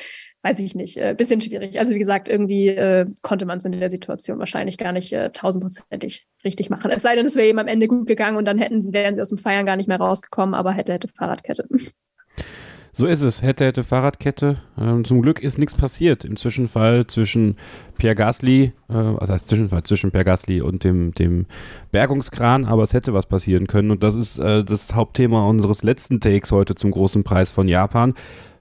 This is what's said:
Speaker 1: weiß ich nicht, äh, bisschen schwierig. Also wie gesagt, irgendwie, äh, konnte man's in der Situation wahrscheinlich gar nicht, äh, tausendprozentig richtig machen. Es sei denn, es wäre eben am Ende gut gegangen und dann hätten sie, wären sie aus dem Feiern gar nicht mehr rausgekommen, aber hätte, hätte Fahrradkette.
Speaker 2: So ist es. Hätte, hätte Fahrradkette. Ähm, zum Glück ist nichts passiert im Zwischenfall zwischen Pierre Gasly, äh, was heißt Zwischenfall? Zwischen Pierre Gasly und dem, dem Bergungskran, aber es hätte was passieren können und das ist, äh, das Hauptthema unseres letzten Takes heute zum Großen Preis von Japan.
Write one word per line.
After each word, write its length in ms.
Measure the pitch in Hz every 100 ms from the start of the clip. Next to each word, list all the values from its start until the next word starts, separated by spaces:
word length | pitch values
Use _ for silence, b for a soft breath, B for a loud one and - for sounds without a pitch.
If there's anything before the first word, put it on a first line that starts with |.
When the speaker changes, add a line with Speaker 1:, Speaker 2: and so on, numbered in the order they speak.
| B B B B
Speaker 1:
weiß 140 | - -
ich 160 | 196
nicht, 240 | 180 185 -
äh, 160 | 202 214
bisschen 240 | 233 220
schwierig. 380 | 220 202 196 196
Also 160 | 233
wie 60 | 208
gesagt, 280 | 202 196 196
irgendwie, 420 | 202 202 202 196
äh, 360 | 196 196 185 180 202
konnte 240 | - 196 180
man's 180 | 180
in 100 | 185
der 180 | 180 180
Situation 480 | 185 - - - 214
wahrscheinlich 400 | 185 - 196 180
gar 120 | 185
nicht, 220 | 180 185
äh, 160 | - -
tausendprozentig 960 | - 196 185 185 - - 196 208 - _ _
richtig 280 | 196 190 -
machen. 180 | 196 -
Es 140 | 240
sei 120 | 240 240
denn, 120 | 254
es 80 | 262
wäre 120 | 220
eben 120 | 220
am 80 | 214
Ende 200 | 220 220
gut 200 | 247 233
gegangen 300 | 220 214 214
und 80 | 208
dann 120 | 208
hätten 240 | 226 220
sie, 100 | 196
wären 220 | 202 202
sie 80 | 202
aus 80 | 202
dem 80 | 202
Feiern 300 | 220 196 196
gar 80 | 190
nicht 120 | 202
mehr 120 | 185
rausgekommen, 560 | 185 190 - - 190 190
aber 160 | 185
hätte, 220 | 190 -
hätte 160 | 175 - -
Fahrradkette. 520 | 175 - - - - - - _ _ _ B B B B B B B
Speaker 2:
So 140 | - 147
ist 160 | 160
es. 220 | 135 -
Hätte, 220 | 131 135 135
hätte 180 | 127
Fahrradkette. 720 | 120 131 139 - 143 - 143 139 - -
Ähm, 260 | 113 117 113
zum 160 | 127
Glück 220 | 127 160
ist 160 | 139 131
nichts 160 | 147 -
passiert 500 | 135 - 170 127 -
im 100 | 104
Zwischenfall 680 | 120 117 120 110 113 120 117
zwischen 500 | - 107 117 107 101 B B B -
Pierre 160 | 113 110
Gasly, 580 | 107 - 127 131 131 - -
äh, 40 |
was 360 | 113 110 107 92
heißt 180 | 92 -
Zwischenfall? 360 | 107 104 87
Zwischen 260 | - 104 98
Pierre 160 | 95 92
Gasly 360 | 92 - 90
und 220 | 69 92
dem, 300 | 95 90 85
dem 320 | - 87 87 92 B B B B
Bergungskran, 760 | 101 131 139 - - 120 127 117
aber 160 | 113
es 120 | 110
hätte 200 | 123 131
was 140 | 98 -
passieren 400 | 95 98 92 98
können 240 | 104 104
und 100 | 104
das 140 | 107 107
ist, 240 | 110 -
äh, 240 | 85 107
das 320 | 98 107 - 110
Hauptthema 520 | 113 - 123 113 104
unseres 360 | 110 101 107
letzten 360 | 107 - - 120
Takes 320 | 110 101 -
heute 220 | 98 98
zum 160 | 95 101
Großen 340 | 92 95 107
Preis 280 | 98 92 95
von 160 | - 95
Japan. 480 | 87 98 117 123 123 B B B B